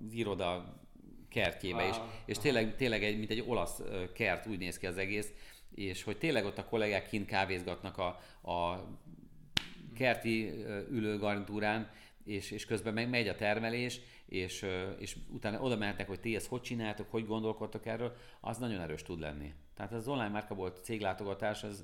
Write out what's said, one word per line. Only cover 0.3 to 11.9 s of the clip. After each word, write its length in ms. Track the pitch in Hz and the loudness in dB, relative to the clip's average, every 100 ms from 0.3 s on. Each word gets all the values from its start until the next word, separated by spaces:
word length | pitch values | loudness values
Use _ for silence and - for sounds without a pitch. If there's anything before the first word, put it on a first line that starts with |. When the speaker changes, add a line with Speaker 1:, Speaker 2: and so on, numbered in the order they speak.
| 92 90 90 87 - - - - - - | 2 2 2 -4 -12 -16 -18 -18 -16 -4
Speaker 1:
kertjébe, 580 | - 92 - 95 90 - | 2 4 2 0 2 2
és, 100 | 113 | 2
Speaker 2:
Wow. 100 | 113 - - | -2 -6 -4
Speaker 1:
és 80 | |
Speaker 2:
Aha. 100 | 107 | 2
Speaker 1:
tényleg, 320 | 147 123 110 - | 6 6 6 4
tényleg 280 | 131 110 | 4 4
egy, 140 | 104 107 | 4 2
mint 120 | 107 | 2
egy 120 | 110 120 | 0 2
olasz, 320 | 113 85 - | 2 2 0
ö, 320 | - 95 90 | -4 -2 -2
kert, 360 | - 110 85 110 | 2 4 4 0
úgy 100 | 98 | -2
néz 200 | 90 - | -2 -2
ki 80 | 95 | -2
az 120 | 90 | 0
egész, 340 | 95 104 101 - - - - - | 0 0 -2 -6 -14 -16 -14 -6
és 280 | 98 92 | -4 -2
hogy 140 | - 101 | -4 0
tényleg 280 | 165 135 101 | 4 4 4
ott 120 | - | 0
a 80 | 98 | 0
kollégák 420 | 117 107 98 - | 4 4 4 2
kint 180 | 107 98 | -2 2
kávézgatnak 680 | 101 95 92 90 87 95 87 | 2 4 2 0 -2 -4 0
a, 100 | 90 90 - - - | 0 -2 -10 -10 -2
a 360 | 87 87 92 95 143 - - - - - - - - - 120 | 2 2 0 -4 -10 -12 -16 -16 -16 -4 -4 -4 -10 -10 2
kerti, 540 | 127 113 117 113 107 | 4 4 4 2 0
ö, 320 | 76 110 101 - | -4 -4 -4 -2
ülőgarnitúrán, 1000 | 127 107 104 104 101 98 104 104 110 107 | 0 2 2 2 0 -2 0 2 2 -2